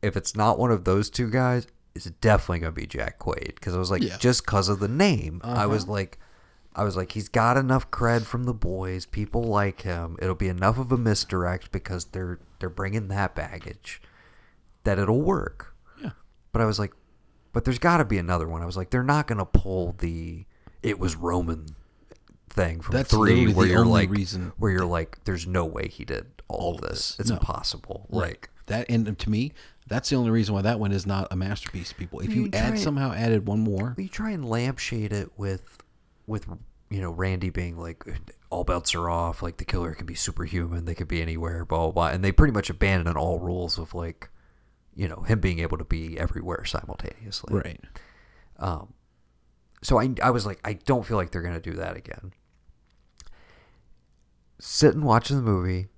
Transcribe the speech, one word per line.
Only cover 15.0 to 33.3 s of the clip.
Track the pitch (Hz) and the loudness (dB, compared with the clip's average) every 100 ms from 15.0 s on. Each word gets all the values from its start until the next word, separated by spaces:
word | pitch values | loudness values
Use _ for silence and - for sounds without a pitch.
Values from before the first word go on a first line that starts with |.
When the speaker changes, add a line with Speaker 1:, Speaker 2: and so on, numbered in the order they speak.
| 98 113 | 2 2
Speaker 1:
work." | 156 85 50 - - - _ - | 2 0 -2 -8 -18 -20 _ -12
Speaker 2:
Yeah. | 254 - - _ _ | -12 -12 -20 _ _
Speaker 1:
But | 113 | 0
I | 113 | 2
was | 104 | 2
like, | 101 - _ _ _ _ _ | -4 -6 _ _ _ _ _
"But | - | -2
there's | 123 123 | 0 2
gotta | 170 170 | 4 4
be | 123 98 | 4 2
another | 87 90 80 | 2 0 0
one." | 80 | -4
I | 85 | -4
was | 90 | -6
like, | 92 | -2
"They're | 127 | 0
not | 127 147 143 | 4 2 2
gonna | 107 95 | -2 2
pull | 95 95 92 87 - | 2 2 0 -2 -2
the | 87 82 82 82 92 _ - - | -4 -4 -8 -10 -14 _ -20 -6
'it | 107 101 | -4 0
was | 92 80 | 0 0
Roman' | 85 90 85 80 76 76 - _ - - _ - - | -2 0 0 -4 -8 -16 -20 _ -20 -20 _ -20 -6
thing | - 87 82 | 0 0 0
from | - | -2
Speaker 2:
That's | - 135 | 0 0
Speaker 1:
three, | 107 107 113 - | 2 6 6 6
Speaker 2:
literally | |
Speaker 1:
where | 92 92 | 6 6
Speaker 2:
the | |
Speaker 1:
you're | 90 | 6
Speaker 2:
only | 87 87 87 | 6 6 4
Speaker 1:
like, | |
Speaker 2:
reason | 101 92 95 90 - | 0 -2 -4 -6 -2
Speaker 1:
where | 110 | 0
you're | 92 90 | 2 2
like, | 87 80 - | 0 -2 -6
'There's | - 92 82 | -4 -4 -2
no | 90 | 0
way | 82 - - | 0 -4 -8
he | - | -8
did | - 62 - - - | -8 -8 -8 -18 -10
all | - | -4
Speaker 2:
all | 87 87 | -4 -4
Speaker 1:
of | |
Speaker 2:
of | - | -6
Speaker 1:
this.' | - - - | -4 -6 -2
Speaker 2:
this. | |
Speaker 1:
It's | 113 | 0
Speaker 2:
No. | 98 | 2
Speaker 1:
impossible." | - - - - - 95 - | 2 0 -2 -6 -8 -12 -4
Speaker 2:
Right. | - 82 | -2 -2
Speaker 1:
Like | - - - - | -6 -14 -20 -4
Speaker 2:
That, | 107 120 | -4 2
and | 117 110 104 | 2 2 -2
to | - | 0
me, | 107 135 - - - - | 0 0 -4 -20 -20 -6
that's | 113 - | -4 0
the | 135 | 2
only | 120 | 4
reason | 113 104 | 4 2
why | 101 | 2
that | 98 170 | 2 0
one | 104 | 0
is | 98 95 | 0 0
not | 98 95 | -2 -2
a | 92 | -2
masterpiece, | 95 101 - 95 85 | -2 -4 -6 -8 -10
people. | - 90 - | -10 -10 -6
If | - | -2
Speaker 1:
Well, | 214 | 0
Speaker 2:
you | |
Speaker 1:
you | 208 | 0
Speaker 2:
add, | 196 220 | 0 0
Speaker 1:
try | 220 | 0
Speaker 2:
somehow | 190 143 135 | 0 0 -2
added | 101 117 | 0 2